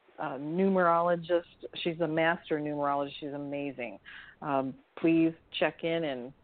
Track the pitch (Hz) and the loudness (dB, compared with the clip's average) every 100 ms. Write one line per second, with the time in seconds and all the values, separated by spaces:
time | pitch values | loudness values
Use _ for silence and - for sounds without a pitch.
0 | _ - 151 135 151 175 196 185 170 170 | _ -10 -8 -6 -4 0 2 4 6 4
1 | 175 175 165 175 - _ - - 175 160 | 4 0 2 0 0 _ -16 -8 -6 -2
2 | 160 160 165 175 - 156 151 147 143 143 | 0 2 2 0 -2 -2 -2 -2 0 0
3 | 143 - 147 143 143 143 143 127 117 98 | -4 -8 -10 -8 -6 -6 -6 -8 -10 -10
4 | - - - - 151 139 131 127 _ - | -18 -20 -20 -10 -2 0 -2 -6 _ 0
5 | 165 165 165 165 _ - 160 - 170 165 | 4 6 4 0 _ -2 -2 0 -2 -2
6 | 156 127 123 - | -2 -6 -10 -14